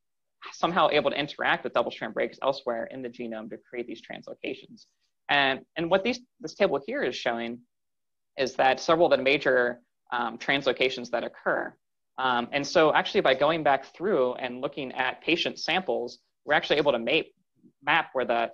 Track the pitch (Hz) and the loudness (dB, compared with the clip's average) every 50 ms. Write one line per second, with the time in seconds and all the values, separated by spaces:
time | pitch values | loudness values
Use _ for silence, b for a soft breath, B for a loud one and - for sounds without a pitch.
0 | _ _ _ _ _ _ _ _ - - - - - 165 175 190 160 - - 147 | _ _ _ _ _ _ _ _ -20 -18 -8 -4 -2 0 2 4 4 4 4 2
1 | 143 139 - - 147 151 - - - 135 160 175 - 120 - - 147 - - - | 2 0 0 -2 -4 -6 -6 -4 -2 0 0 -2 -2 -4 -2 -2 -2 -2 -4 -8
2 | 127 110 104 - 120 120 - - - 135 139 - - 123 117 113 113 - - 131 | -8 -8 -4 -4 -4 -4 -4 -4 -2 -2 -2 -2 -4 -6 -6 -4 -6 -8 -10 -10
3 | 127 120 120 - 123 113 113 110 110 107 - - _ _ - 120 120 120 117 113 | -12 -12 -10 -10 -10 -10 -10 -10 -12 -12 -14 -16 _ _ -10 -10 -10 -10 -10 -14
4 | - - - - - - - - - - - - - - 117 - - _ _ _ | -14 -14 -16 -14 -14 -16 -14 -12 -10 -10 -10 -10 -14 -20 -20 -20 -20 _ _ _
5 | _ _ _ _ _ - 139 143 139 135 135 - - _ - 156 170 165 185 190 | _ _ _ _ _ 0 0 2 2 2 0 -4 -6 _ -8 -6 -2 2 2 2
6 | 190 240 247 - - _ _ - - 156 - - 202 185 131 - - - 262 285 | 2 0 -4 -6 -8 _ _ -14 -14 -8 -2 0 0 2 0 -2 -4 -4 -6 -4
7 | 214 131 120 - - 127 117 117 117 117 120 120 _ _ _ _ _ _ _ _ | -4 -4 -4 -4 -4 -4 -2 -4 -4 -6 -8 -12 _ _ _ _ _ _ _ _
8 | _ _ _ _ _ _ - - 135 117 - - 131 131 131 131 - - 165 160 | _ _ _ _ _ _ -6 -4 -4 -2 0 2 2 2 2 2 2 2 4 4
9 | 175 143 143 131 127 135 143 147 - 147 127 127 123 120 120 - _ _ _ _ | 6 4 4 4 4 4 2 2 4 4 4 4 4 2 0 -4 _ _ _ _
10 | _ - 123 120 120 113 117 120 - - 139 139 135 135 120 - 135 123 - 123 | _ -6 -4 -4 -4 -4 -6 -8 -4 -2 -2 0 0 0 0 2 0 0 -2 -4
11 | 120 120 - 117 110 117 - - - 190 147 - - - - _ _ _ _ _ | -8 -6 -4 -4 -4 -6 -10 -6 -2 -2 -2 -2 -2 -6 -10 _ _ _ _ _
12 | _ _ _ - 131 127 123 120 117 110 143 143 139 139 - 175 156 151 135 156 | _ _ _ -2 0 0 2 0 0 -2 -2 -4 -2 2 4 4 6 6 6 4
13 | - - - 208 165 143 127 127 143 151 170 165 147 147 135 131 - - - - | 2 2 0 2 4 4 4 4 4 2 2 2 2 2 2 2 0 -6 -12 -6
14 | 165 214 196 143 127 123 123 - 131 123 123 127 131 - - 151 135 127 - 131 | -4 0 2 2 2 2 0 -4 -6 -8 -8 -6 -8 -8 -6 -6 -10 -8 -4 -4
15 | 127 127 131 - - - 165 175 - 131 - - - - 160 180 180 - 117 117 | -2 -2 -4 -4 -2 0 0 0 0 -4 -6 -6 -4 -2 -2 -2 0 -2 -2 -2
16 | 120 120 - - _ _ _ _ - 139 147 156 - - 165 147 156 147 123 117 | -4 -6 -10 -14 _ _ _ _ -2 0 2 2 2 2 2 2 4 2 2 0
17 | 113 120 147 165 - - _ _ _ _ _ _ _ - _ _ 139 143 156 165 | 0 0 0 0 -2 -4 _ _ _ _ _ _ _ -20 _ _ 0 2 2 2
18 | 151 - - 135 120 110 120 117 117 113 | 2 0 -2 -2 0 0 0 0 0 -2